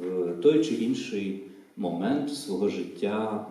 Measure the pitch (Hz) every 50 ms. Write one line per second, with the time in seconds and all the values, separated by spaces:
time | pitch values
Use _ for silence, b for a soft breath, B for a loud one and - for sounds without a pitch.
0 | 87 92 92 90 87 87 85 85 - 147 156 156 - - 113 98 113 123 135 -
1 | - - 107 101 98 98 98 - B B B B B B B - 95 87 82 85
2 | 98 233 285 - - 294 - - - - - 190 208 - - - 85 - - -
3 | - 101 107 110 110 110 107 - - -